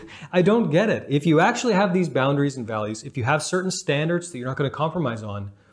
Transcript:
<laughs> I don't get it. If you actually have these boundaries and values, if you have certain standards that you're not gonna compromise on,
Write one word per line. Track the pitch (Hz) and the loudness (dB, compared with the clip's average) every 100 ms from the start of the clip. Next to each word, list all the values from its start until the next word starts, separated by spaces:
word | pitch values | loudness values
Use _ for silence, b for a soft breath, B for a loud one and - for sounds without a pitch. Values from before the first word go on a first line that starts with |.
| - | -14
<laughs> | - 156 | -18 -2
I | 180 | 2
don't | 180 233 180 | 4 4 4
get | 156 220 | 2 2
it. | 123 - | 0 0
If | 143 156 | 0 4
you | 151 | 4
actually | 190 240 247 | 4 2 2
have | 190 202 | 2 4
these | 185 165 | 2 0
boundaries | 135 135 143 143 135 | 2 2 2 0 -2
and | 110 | -6
values, | 110 107 110 | -4 -4 -6
if | 143 - | -8 -4
you | |
have | 117 151 | 0 0
certain | - 185 185 | 0 -2 -2
standards | - - 143 160 175 175 | -6 -2 -2 0 -2 -4
that | 127 | -8
you're | 123 | -6
not | 135 | -2
gonna | 139 | -4
compromise | - 156 170 135 113 | -2 -4 -2 -4 -4
on, | 107 101 101 - b | -8 -8 -10 -14 b